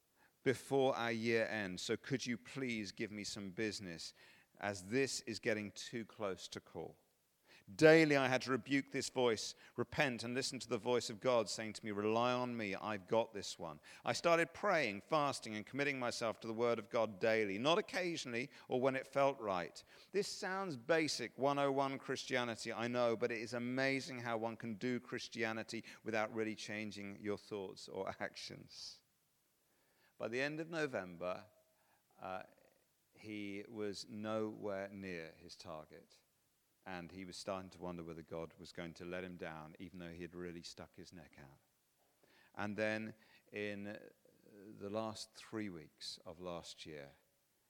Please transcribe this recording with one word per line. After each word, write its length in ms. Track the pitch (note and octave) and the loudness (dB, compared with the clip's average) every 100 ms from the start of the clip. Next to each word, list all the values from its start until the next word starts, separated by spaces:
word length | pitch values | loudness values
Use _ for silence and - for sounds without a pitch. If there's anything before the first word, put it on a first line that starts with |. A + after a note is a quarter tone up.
| _ _ _ _ | _ _ _ _
before 500 | C3+ B2 - C3+ C3 | 0 0 2 4 4
our 160 | C3 A#2 | 4 0
year 360 | A#2 A2+ A#2 A2 | 0 4 4 4
ends, 320 | A2 G2 F2+ | 0 -2 -4
so 140 | - A2 | -2 -2
could 300 | - C3+ - | 0 -2 0
you 100 | A#2 | -4
please 560 | - C3+ C3 A2+ G2 | -6 -4 -2 -2 -4
give 180 | - A2 | -4 -6
me 140 | G#2+ | -4
some 240 | G2 - G2 | -6 -6 -6
business, 640 | F2+ A2 F#2+ F#2+ E2 - - - - _ - | -2 -2 -2 -6 -8 -10 -14 -20 -20 _ -4
as 220 | G2+ G2 | -2 -2
this 400 | F2+ B2 C3+ - | 0 2 2 0
is 160 | - G#2+ | -6 -2
getting 340 | A#2+ G#2+ G2+ | 0 0 -2
too 320 | - - B2 | -8 -8 -8
close 420 | G#2 - G#2 F2+ - | -8 -4 -4 -4 -8
to 120 | - | -12
call." 340 | - F#2 D#2+ - _ _ _ _ _ - - F#2+ | -10 -10 -10 -12 _ _ _ _ _ -20 -12 10
Daily 380 | D#3 D#3+ D#3 C#3+ | 12 12 10 6
I 100 | B2+ | 6
had 140 | B2+ | 4
to 80 | A2+ | 2
rebuke 420 | B2+ G#2 C#3 C3+ | 0 2 2 2
this 160 | C#3 A#2+ | -2 -2
voice, 460 | C3 B2 G#2+ - - - - | 2 4 4 -2 -10 -6 -4
repent, 440 | A#2+ - C#3+ A#2 | 0 2 2 0
and 120 | A#2 | -2
listen 240 | B2 B2+ B2+ | -2 -2 -4
to 100 | A2+ | -2
the 80 | A#2+ | -2
voice 320 | A#2 B2 - | 2 2 0
of 100 | G#2+ | 0
God 300 | B2+ A#2+ G#2 | 4 4 4
saying 240 | - A2 | -2 -6
to 120 | G2+ A2 | -6 -4
me, 60 | |
"Rely 400 | G2+ G#2+ A2 B2 | 0 2 4 4
on 220 | B2 B2 | 2 0
me, 200 | A#2+ G#2 | -2 -2
I've 340 | F#2+ G2+ G#2 F2+ | -2 -4 -4 2
got 240 | A2+ A#2 | 2 2
this 260 | G2+ - - | -2 -8 -6
one." 220 | E2+ D2+ - - | -8 -10 -16 -4
I 80 | - | -2
started 400 | A#2+ F3 E3 E3 | 2 6 6 4
praying, 480 | - G#3 E3+ B2 G2+ - | 0 2 4 2 -2 2
fasting, 480 | D#3 C#3+ B2 A2+ G#2+ | 4 4 0 -4 -6
and 80 | |
committing 340 | G#2 C3 C#3+ C3+ | -4 -2 0 0
myself 420 | A#2+ - A#2 G2+ | -2 0 -2 -2
to 60 | A#2 | -4
the 60 | |
word 260 | A2 A#2+ A2+ | 2 4 2
of 120 | G#2+ | 2
God 280 | A#2+ A2 F#2 | 2 2 2
daily, 360 | A2+ A2 G#2+ G2 | 4 6 4 4
not 220 | C3+ E3+ | 4 4
occasionally 720 | - F#3+ F3+ D#3+ C3 A#2 C3+ - - | 2 -2 -2 -4 -4 -4 -4 -8 -2
or 140 | C3 | 2
when 120 | C3 | 2
it 120 | C3 - | 2 0
felt 340 | C#3 C#3 C3+ | 4 4 4
right. 420 | A2 F#2 E2+ - - - - | 0 0 0 -8 -18 -20 -4
This 160 | F#3 G3 | -2 -2
sounds 480 | - G3 F#3+ F#3+ C3 | -2 -4 -2 -4 -2
basic 560 | A#2 E3 D3+ - A2+ - | 2 4 4 0 -4 2
one 200 | C#3 C#3+ | 4 6
oh 140 | C#3 | 4
one 240 | C3+ C3+ C3+ | 4 2 0
Christianity, 760 | - C3 - C3 A#2+ A2 A#2 | -4 -4 0 2 2 -2 -4
I 160 | G#2 A#2+ | -2 0
know, 300 | B2 A#2+ A2+ | 4 4 4
but 160 | A#2 | 2
it 80 | A#2 | 0
is 140 | A2 | -4
amazing 640 | A#2+ A#2+ B2+ C3+ C3+ C3 B2+ | -4 -2 2 2 2 -2 -6
how 160 | A#2+ A#2 | -2 0
one 200 | A2+ A2 | -2 -4
can 180 | A#2 | -6
do 260 | G2+ B2 B2 | -2 0 -2
Christianity 840 | - A#2+ - A#2+ A2+ A2 G#2 A#2 - - | -2 -8 -6 -2 0 -2 -4 -8 -10 -10
without 300 | G#2+ A2 A2 | 0 2 2
really 200 | A2+ A2 | 0 -2
changing 600 | G#2+ - G#2+ G#2+ G2 G2+ G2+ | -2 -6 -4 -4 -6 -8 -6
your 200 | G#2 G2+ | -4 -4
thoughts 500 | - G#2 F#2+ G2 - | -4 -8 -6 -10 -8
or 260 | F#2+ F#2+ - | -6 -6 -4
<laughs> 40 | |
actions. 800 | G#2 - - - - - - - _ _ _ _ _ _ _ _ _ _ _ - | -6 -6 -12 -12 -16 -14 -14 -16 _ _ _ _ _ _ _ _ _ _ _ -8
By 100 | A#2 | -4
the 140 | A#2+ | -2
end 180 | C#3+ D#3 | -2 -4
of 80 | E3 | -6
November, 720 | E3 D3 A#2+ F#2 E2+ F2+ G2 G2+ _ _ _ _ _ _ - | -4 -2 -2 -6 -6 -4 -4 -8 _ _ _ _ _ _ -14
uh, 200 | F#2 F#2+ - - _ _ _ _ _ | -10 -8 -10 -20 _ _ _ _ _
he 500 | - G#2+ G#2+ G2+ G2 G2+ | -18 -10 -6 -6 -6 -8
was 340 | A2+ G#2 F#2+ - | -4 -4 -4 -8
nowhere 800 | A2 G#2+ A2 A2 A2 G#2 F#2+ G2 | -6 -2 0 -2 -4 -4 -4 -4
near 400 | G2+ G2 F2 D#2+ E2 | -6 -8 -8 -8 -14
his 140 | E2+ - | -18 -14
target. 640 | F#2 D#2 D#2 D2+ - - _ _ _ _ _ _ - | -12 -10 -12 -18 -20 -20 _ _ _ _ _ _ -10
And 240 | F#2 E2+ | -8 -8
he 140 | F#2 | -10
was 140 | F#2 F2 | -10 -8
starting 320 | - F#2+ F#2 | -4 -4 -6
to 80 | E2 | -8
wonder 240 | F2 F2 | -8 -6
whether 180 | E2 E2 | -8 -10
God 320 | D#2+ E2 E2 - | -8 -8 -8 -10
was 100 | F2 | -14
going 220 | - E2+ D#2+ | -10 -10 -8
to 100 | F2 | -8
let 180 | F2+ | -6
him 140 | F#2 F2 | -6 -8
down, 360 | F2 D#2 D#2 - | -8 -10 -12 -14
even 200 | F2+ F#2 | -14 -10
though 140 | E2+ | -10
he 60 | E2+ | -10
had 140 | F2 | -10
really 260 | F2 F2 E2+ | -8 -8 -10
stuck 340 | D#2+ - E2 | -12 -14 -14
his 200 | - E2+ | -16 -18
neck 180 | F2+ D2 - | -18 -18 -20
out. 1200 | C#2 - _ _ _ _ _ _ _ _ _ - | -20 -20 _ _ _ _ _ _ _ _ _ -6
And 140 | G#2 G2+ | -4 0
then 380 | G#2+ A2 A2 - - - _ | 2 0 -4 -10 -18 -20 _
in 420 | G#2+ G#2 G2+ G2+ - - - _ _ - G#2 G2+ A2 | -6 -4 -4 -8 -10 -14 -20 _ _ -20 -20 -18 -10
the 120 | G2+ | -4
last 400 | G#2+ A2 G#2 - | -2 -4 -6 -12
three 360 | - - A2+ G#2 | -16 -8 -6 -4
weeks 480 | E2+ D2+ - - - - | -6 -12 -14 -12 -10 -12
of 160 | E2 | -10
last 420 | F2+ E2+ - - | -6 -6 -8 -12
year, 240 | F2 D2+ C#2 D2 _ _ _ _ | -12 -12 -14 -18 _ _ _ _